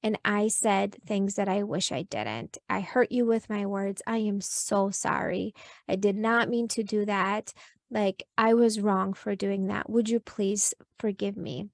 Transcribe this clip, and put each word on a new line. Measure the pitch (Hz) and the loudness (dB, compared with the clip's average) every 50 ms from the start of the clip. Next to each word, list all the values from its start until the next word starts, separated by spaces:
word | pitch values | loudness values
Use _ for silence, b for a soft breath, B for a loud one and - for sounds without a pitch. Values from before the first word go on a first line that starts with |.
And | _ 220 214 - _ | _ -2 -2 -2 _
I | - 208 208 208 220 | 0 0 2 2 0
said | 220 - - 233 202 196 196 202 202 - _ | 0 0 2 2 2 2 2 0 -4 -8 _
things | - 214 202 196 196 202 | -4 -2 0 0 0 0
that | - 202 196 | -2 0 0
I | 185 202 202 | 0 0 -2
wish | 202 - 165 185 - | -2 -2 -2 -2 -2
I | - 131 | -4 -4
didn't. | - - - 110 107 110 107 113 117 - _ - _ _ | -6 -6 -6 -6 -6 -4 -6 -6 -8 -10 _ -16 _ _
I | 214 202 | -4 -4
hurt | 196 - - 254 247 - | -4 -2 2 2 2 2
you | - 247 240 | 2 0 2
with | 226 226 226 - - | 2 2 0 0 -4
my | 214 208 202 | -4 -4 -4
words. | 196 202 196 196 196 196 190 - | -2 -2 -2 -2 -4 -4 -6 -6
I | - 226 226 | -4 -2 0
am | 220 214 202 202 | 0 0 -2 -2
so | 196 - - - - - - 202 196 196 | -4 -4 -6 -4 -4 0 0 2 2 2
sorry. | 196 - - - - - - - - 185 180 214 208 B B B B B B - | 0 -2 -2 0 0 0 0 -2 -2 -2 -4 -6 -8 B B B B B B -4
I | - | -4
did | 190 196 208 196 | 0 2 0 0
not | 202 214 226 233 233 233 - | 2 0 2 2 2 2 2
mean | 240 240 233 233 | 0 -2 0 -2
to | - - 226 | -2 -4 -4
do | 202 - 214 208 | -2 0 -2 0
that. | 202 208 196 185 190 202 214 214 - - B B B B B _ _ | 0 0 0 2 2 0 -2 -4 -6 -14 B B B B B _ _
Like, | 254 214 208 196 190 _ - _ _ | -2 0 2 2 0 _ -8 _ _
I | - 226 220 226 | 2 4 6 8
was | 233 240 233 214 220 | 8 6 6 4 4
wrong | 202 208 202 190 190 196 | 2 2 4 2 2 0
for | 190 - - - 202 | -2 -6 -4 -4 -4
doing | 190 - 196 196 196 190 190 | -2 -2 -2 0 0 0 -2
that. | 202 - - - | -2 -2 -4 0
Would | 220 233 233 214 | 2 2 2 4
you | 226 233 | 2 0
please | 220 - - - 208 196 202 208 - - - _ - _ _ _ | 0 -2 -6 -2 0 0 2 2 0 -2 -2 _ -12 _ _ _
forgive | - 220 202 196 - 202 202 | -2 -2 -2 0 -4 -4 -4
me? | 220 180 - - 123 - 208 | -4 -8 -8 -6 -8 -8 -10